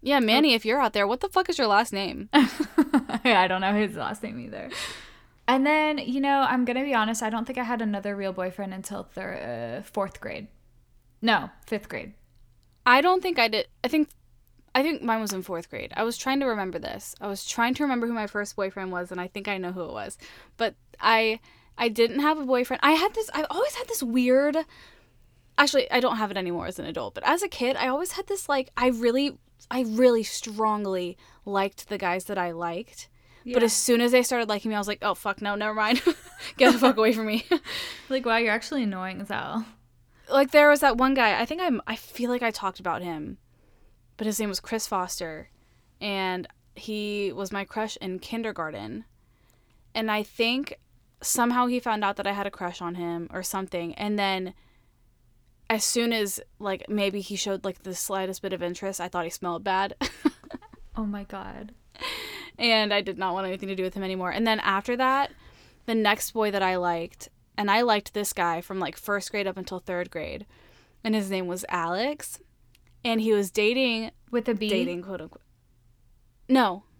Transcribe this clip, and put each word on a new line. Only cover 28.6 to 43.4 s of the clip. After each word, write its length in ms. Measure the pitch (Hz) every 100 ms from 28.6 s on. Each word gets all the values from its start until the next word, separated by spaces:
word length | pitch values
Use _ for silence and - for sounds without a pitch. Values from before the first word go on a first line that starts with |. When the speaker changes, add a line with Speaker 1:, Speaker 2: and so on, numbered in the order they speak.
| 262 -
Speaker 1:
I 120 | 254
really, 500 | 240 233 240 285 - _ _ -
I 120 | 247 240
really 340 | 220 254 233
strongly 960 | 214 - 233 208 220 208 202 185 180 180 - - -
liked 420 | 196 196 - -
the 100 | 208
guys 280 | 190 180 185
that 120 | 196
I 140 | 175
liked. 560 | 165 170 170 226 - - _ _ -
But 180 | - 247
Speaker 2:
Yeah. 20 |
Speaker 1:
as 80 | 226
soon 280 | - - 233
as 100 | 240
they 100 | 254
started 260 | 247 247 226
liking 200 | 208 220
me, 60 |
I 40 | 214
was 100 | 202
like, 100 | 208
"Oh, 140 | 208
fuck, 260 | 185 214 196
no, 140 | 208
never 180 | 202 214
mind." 300 | 214 214 247 - 311 -
<laughs> 260 | - - -
Get 140 | 262
the 60 | 247
fuck 200 | 254 240
away 140 | 220
from 120 | 220 220
me. 200 | 220 -
<laughs> 600 | 339 - - - - -
Speaker 2:
Like, 160 | 269 247
wow, 100 | 226
you're 160 | 233
actually 300 | 214 - 294
annoying 380 | 220 190 185 190
as 60 | 202
hell. 360 | 196 - 220 220 - _ _ _ _ -
Speaker 1:
Like, 200 | 269 277
there 180 | 294 294
was 120 | 294
that 180 | 285 233
one 160 | 262
guy, 260 | 269 226 185
I 60 | 233
think 160 | 320
I'm, 180 | 359 240 -
I 100 | 220
feel 320 | - - 240
like 120 | 247
I 80 | 240
talked 280 | 226 196 185
about 200 | 185 165
him, 380 | 180 160 - 196